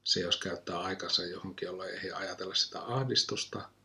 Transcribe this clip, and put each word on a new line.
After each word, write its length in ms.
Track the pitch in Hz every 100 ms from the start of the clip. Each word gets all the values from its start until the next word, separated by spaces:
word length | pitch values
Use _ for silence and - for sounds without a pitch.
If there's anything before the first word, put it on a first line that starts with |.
se, 160 | - -
jos 160 | 87 85
käyttää 420 | 95 87 - 87
aikansa 440 | 95 95 85 -
johonkin, 420 | 87 90 95 92 90
jolloin 240 | 92 92
ei 180 | 92 95
ajatella 420 | 87 85 - 92
sitä 260 | - - -
ahdistusta. 840 | - 127 131 117 - 110 - 107 - _